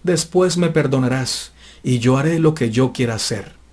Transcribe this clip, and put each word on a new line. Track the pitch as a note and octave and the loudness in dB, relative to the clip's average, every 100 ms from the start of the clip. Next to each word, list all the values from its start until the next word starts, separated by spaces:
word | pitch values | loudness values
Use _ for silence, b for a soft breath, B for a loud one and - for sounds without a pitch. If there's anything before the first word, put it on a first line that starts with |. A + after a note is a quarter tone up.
después | F3+ E3+ - F3+ F#3 F3+ | -2 -2 0 0 2 2
me | E3+ | 0
perdonarás | E3 C#3+ C3 B2+ C3 B2+ - - - B B | 0 0 0 0 -2 -4 -8 -10 -18 B B
y | - B2+ | -2 0
yo | A#2+ C3 | 2 2
haré | D#3 E3 | 2 2
lo | D#3+ | 2
que | D#3 A#2+ | 2 0
yo | A2 B2+ | 0 0
quiera | B2+ A#2+ A2 | 0 -4 -2
hacer"? | - G#2+ G2 - - | -4 -6 -10 -18 -20